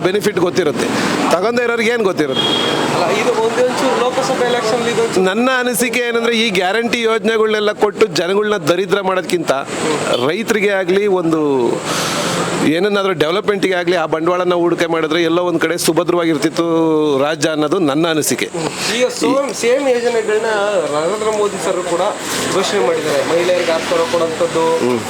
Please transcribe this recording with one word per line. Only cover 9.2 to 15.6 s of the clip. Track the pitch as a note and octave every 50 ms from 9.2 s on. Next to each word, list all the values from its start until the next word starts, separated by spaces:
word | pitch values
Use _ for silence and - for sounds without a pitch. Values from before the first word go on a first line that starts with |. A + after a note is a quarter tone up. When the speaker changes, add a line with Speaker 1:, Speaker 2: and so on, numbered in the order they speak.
| F3 D3+ F3 F3 D#3 C#3+ C#3 C3+ C#3 - - - - D#3 D#3 D3 - - - A#2+ A#2+ C3+
Speaker 1:
ರೈತರಿಗೆ | E3 G#3 A3+ - A3 A3 F#3+ G3+
ಆಗ್ಲಿ | G3+ F#3+ F#3+ E3+ F#3 G3 G#3 G#3
ಒಂದು | F#3+ F#3 F3 E3 D#3+ D#3+ D3+ D3 C#3 C3 A#2+ A2+ G2+ - - - - - - - - - - - - - - - - - - -
ಏನನ್ನಾದ್ರೂ | D3 E3 F#3 G#3 G3+ G3+ G3 G3 F#3+
ಡೆವಲಪ್ಮೆಂಟ್‌ಗೆ | D#3 D3 D3+ E3+ G3+ G3+ F3+ G#3 G3 F3 F#3+ F#3
ಆಗ್ಲಿ, | F3 F3 E3 F3+
ಆ | F3 D#3+
ಬಂಡವಾಳನ | D#3+ D3+ D#3+ D#3+ E3 F3+ F3+ F3+ F3+ F3+
ಹೂಡಿಕೆ | F3 E3+ E3+ E3+ E3+ F3
ಮಾಡಿದ್ರೆ | E3 E3 E3 D#3+ D#3 D3+ F3 E3+
ಎಲ್ಲೋ | E3 E3 F3 F3+
ಒಂದ್ | F3+ F3
ಕಡೆ | D#3+